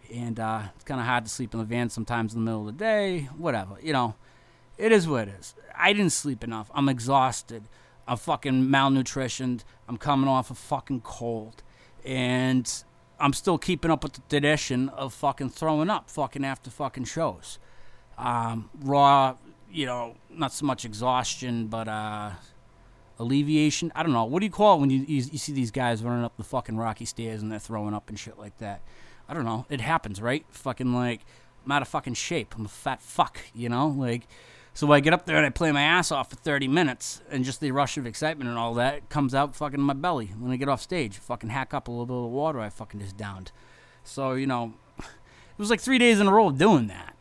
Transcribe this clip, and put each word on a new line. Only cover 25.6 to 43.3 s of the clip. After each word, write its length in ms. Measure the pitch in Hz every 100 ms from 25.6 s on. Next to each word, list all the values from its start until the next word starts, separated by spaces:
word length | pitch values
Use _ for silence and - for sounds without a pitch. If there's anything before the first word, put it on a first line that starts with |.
| 120
guys 320 | 120 123 117
running 220 | 117 120 120
up 100 | -
the 60 |
fucking 340 | 110 131 - 113
rocky 280 | 113 107 117
stairs 380 | - 113 110
and 80 | 107
they're 80 | 110
throwing 340 | - 113 104
up 160 | 104 -
and 80 | 107
shit 220 | - 110
like 180 | 104 -
that? 240 | 107 101 - - - - -
I 60 | 160
don't 100 | 117
know. 220 | 113 123
It 100 | 143
happens, 400 | 117 160 110 98
right? 240 | 113 139 -
Fucking, 420 | - - 123 127
like, 280 | 123 123 113 - - - _
I'm 80 | -
out 120 | 143
of 40 | 131
fucking 280 | 156 135 117
shape. 400 | - 170 107 -
I'm 80 | 107
a 40 |
fat 320 | - - 131
fuck, 360 | - - 165 - -
you 160 | 113 120
know? 180 | 120 151
Like, 400 | 139 127 117 - - - - -
so 160 | - 147
I 80 | 147
get 100 | 143
up 140 | 175 -
there 100 | 156
and 100 | 147
I 40 |
play 200 | 120 165
my 80 | 143
ass 320 | 147 175 170
off 160 | 147 127
for 80 | -
thirty 320 | - 143 135
minutes, 520 | 151 165 123 - - -
and 140 | 135
just 160 | 127 131
the 120 | 147
rush 260 | 131 139 -
of 100 | 123
excitement 420 | 107 156 160 123
and 80 | 117
all 160 | 117 117
that 340 | 127 147 -
comes 260 | 151 139 135
out 180 | 143
fucking 280 | - 151 139
in 40 | 139
my 80 |
belly. 340 | 139 170 156 107
When 220 | 104 123
I 60 | 127
get 140 | 139
off 120 | 139
stage, 360 | - 180 123 98
fucking 320 | - 120 117
hack 240 | 131 131
up 160 | 143 -
a 20 |
little 140 | 120 120
bit 100 | 127
of 160 | 120
water 300 | 127 156 143
I 80 | 107
fucking 320 | 101 107 107
just 160 | 101 95
downed. 340 | 104